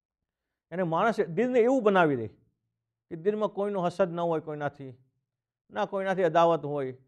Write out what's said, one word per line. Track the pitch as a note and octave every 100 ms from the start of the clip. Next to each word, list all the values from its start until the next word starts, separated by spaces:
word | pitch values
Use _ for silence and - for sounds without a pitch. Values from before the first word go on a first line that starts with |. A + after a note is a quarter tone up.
| _ _ _ _ _ _ -
એને | E3+
માણસ | F3+ E3 A3 A3+
દિલને | F3+ D#3+ B3 B3+
એવું | A3+ C4+
બનાવી | G#3+ F#3+ E3 C3+
દે | A2 - _ _ _ _ _ _ -
કે | E3+
દિલમાં | F3 G#3+ G#3
કોઈનો | G#3 G3+ G3+
હસદ | F3 F3 G3
ન | E3+
હોય | E3+ D#3+
કોઈનાથી, | D#3 D3+ C#3+ - C3+ B2 _ _ _ _ _ _ _
ના | G#3
કોઈનાથી | G#3 G3+ F#3+ F#3
અદાવત | F3+ E3 E3+ E3
હોય, | D3 D3 C3+ B2